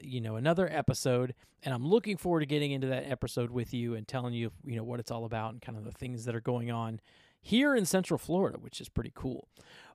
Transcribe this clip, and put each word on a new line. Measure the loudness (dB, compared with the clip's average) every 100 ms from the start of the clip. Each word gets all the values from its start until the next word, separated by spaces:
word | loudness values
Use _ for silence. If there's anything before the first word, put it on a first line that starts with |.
you | -6 -4
know, | -2 0
another | 2 4 4
episode, | 2 2 2 2 2 2 -4 _ _
and | -4
I'm | -2 4
looking | 4 4 -2
forward | 0 0
to | 2
getting | 0 0
into | 0 0
that | -2 -2
episode | -4 -4 -2 -2
with | -2 -2
you | -2 -2
and | -4 -6
telling | -6 -4
you, | -2 -4 -6
you | -6 -6
know, |
what | -4 -6
it's | -4
all | -4 -2
about | -2 -4
and | -6
kind | -10 -10
of |
the | -10
things | -10 -8 -6
that | -4
are | -2
going | 0 0 0
on | -2 -4 -6 -12 -20 _ _
here | 2 6 8 6
in |
Central | 4 2 4 0
Florida, | 2 2 2 0
which | -10 -14
is | -6
pretty | -4 -4
cool. | -6 -6 -6 -10 _ -20 -20 -20